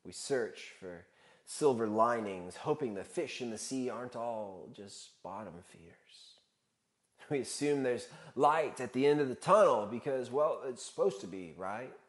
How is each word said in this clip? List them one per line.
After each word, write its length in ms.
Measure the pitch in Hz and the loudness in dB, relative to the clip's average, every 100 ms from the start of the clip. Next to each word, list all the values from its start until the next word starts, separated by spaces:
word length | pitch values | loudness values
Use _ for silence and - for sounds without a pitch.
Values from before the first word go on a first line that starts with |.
We 80 | 87 | -12
search 600 | 90 - 135 107 - - - | -10 -2 -2 -2 -6 -16 -14
for 280 | 92 87 - _ - _ - | -14 -14 -18 _ -20 _ -14
silver 400 | - 147 117 110 | 2 4 4 2
linings, 680 | 107 117 120 104 95 90 - | 4 4 4 -2 -6 -8 -6
hoping 380 | 147 151 131 | -2 0 -2
the 100 | 98 | -4
fish 360 | - - 147 - | -6 -4 -4 -4
in 80 | 120 | -6
the 80 | 107 | -6
sea 320 | - 135 123 | -4 -2 -2
aren't 280 | 113 123 123 | -4 -8 -6
all 520 | 117 113 101 92 - 127 | -4 -4 -8 -10 -14 -14
just 460 | 98 - - _ | -16 -16 -18 _
bottom 320 | - 98 104 85 | -12 -10 -10 -14
feeders. 300 | 92 82 82 - _ - - - _ _ _ _ _ _ _ _ - | -18 -20 -20 -20 _ -20 -20 -20 _ _ _ _ _ _ _ _ -4
We 80 | 143 | -4
assume 440 | 110 - 147 143 | -2 -2 0 2
there's 220 | 127 120 - - - 120 | 2 0 -4 -16 -10 2
light 420 | 147 156 135 - | 4 4 0 -4
at 140 | 120 | -4
the 140 | 127 143 | 4 4
end 160 | 147 | 6
of 80 | 135 | 2
the 40 | |
tunnel 520 | 120 - 202 180 120 101 | 0 6 8 8 6 2
because, 400 | 117 147 131 120 | -4 -2 -4 -2
well, 300 | 131 156 123 131 | 2 2 0 -6
it's 180 | 120 | -8
supposed 380 | - - 190 - | -10 0 0 0
to 40 | 98 | -10
be, 280 | 95 87 78 | -10 -10 -8
right? 360 | 92 107 131 - | -8 -6 -10 -16